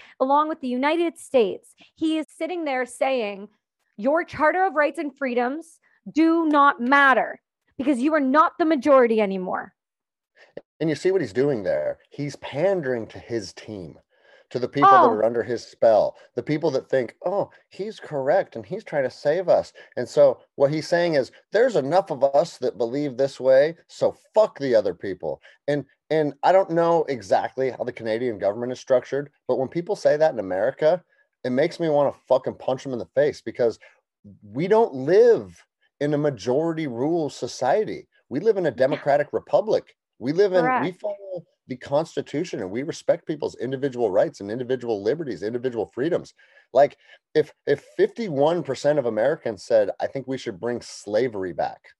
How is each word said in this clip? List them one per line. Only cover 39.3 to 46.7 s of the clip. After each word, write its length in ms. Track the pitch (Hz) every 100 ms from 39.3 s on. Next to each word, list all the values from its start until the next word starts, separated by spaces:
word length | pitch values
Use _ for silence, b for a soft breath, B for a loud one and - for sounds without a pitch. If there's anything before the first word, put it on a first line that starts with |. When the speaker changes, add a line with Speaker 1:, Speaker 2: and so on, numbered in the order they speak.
Speaker 2:
republic. 640 | 110 - 151 214 123 - _ _ _
We 140 | 117
live 200 | 165 202
in, 100 | 180
we 60 | 208
Speaker 1:
Correct. 320 | 254 180 175
Speaker 2:
follow 440 | 208 202 196 180 - _ -
the 100 | 127
Constitution 800 | - 143 165 - - 143 175 156
and 100 | 92
we 140 | 110
respect 420 | 156 - - 170 -
people's 300 | 151 110 -
individual 560 | 120 135 135 120 113
rights 280 | 95 156 -
and 120 | 101
individual 500 | 117 120 127 117 104
liberties, 400 | 104 156 147 87
individual 460 | 101 123 127 117 95
freedoms. 480 | - 151 175 69 b b b b